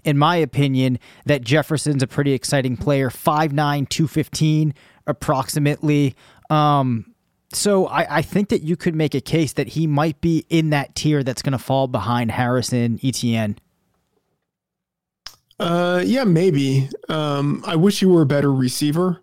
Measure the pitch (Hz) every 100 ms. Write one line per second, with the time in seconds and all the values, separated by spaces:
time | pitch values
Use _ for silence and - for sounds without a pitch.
0 | - 143 151 175 147 - 139 131 131 123
1 | - - - 143 117 151 139 151 151 139
2 | 135 - 143 131 - 143 131 127 - 139
3 | 131 - - 151 160 143 147 143 135 -
4 | 160 - 143 - 156 156 156 139 _ _
5 | - 151 - 135 135 156 147 147 156 147
6 | 139 - - - _ 151 147 143 131 117
7 | 101 _ _ _ _ - 202 196 175 143
8 | 165 151 151 185 202 220 151 175 - 156
9 | 151 139 - 160 147 - 110 151 160 143
10 | 165 147 170 160 - 165 160 147 139 -
11 | 151 151 131 123 - 123 - 135 135 123
12 | 95 120 117 104 123 127 110 123 117 113
13 | 135 120 120 117 107 104 _ _ _ _
14 | _ _ _ _ _ _ _ _ _ _
15 | _ _ - - _ _ 175 170 175 180
16 | 185 247 247 160 190 143 135 135 135 -
17 | - 156 151 143 143 143 - 170 190 196
18 | 190 175 143 143 139 135 127 - 147 151
19 | 185 175